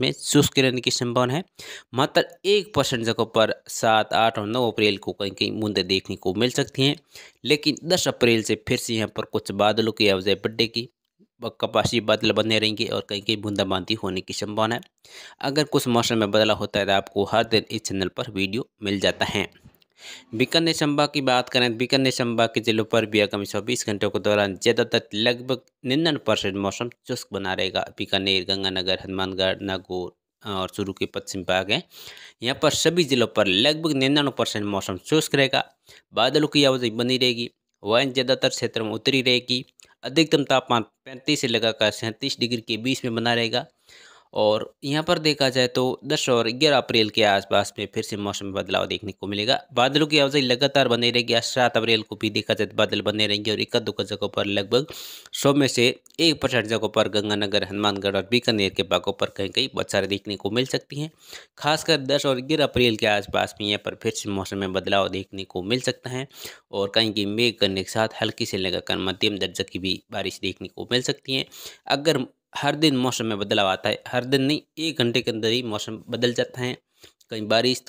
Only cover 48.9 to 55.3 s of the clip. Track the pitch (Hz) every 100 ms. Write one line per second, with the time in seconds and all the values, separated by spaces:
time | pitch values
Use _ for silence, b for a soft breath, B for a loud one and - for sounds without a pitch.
48.9 | 92 98 - 98 101 107 131 - 123 131
49.9 | 147 151 151 139 143 127 123 139 143 127
50.9 | 117 120 120 117 117 - 131 120 117 113
51.9 | 110 107 104 110 104 - 110 101 107 104
52.9 | 104 101 104 107 104 107 104 110 120 107
53.9 | - - 104 101 - 101 101 98 120 156
54.9 | B B B B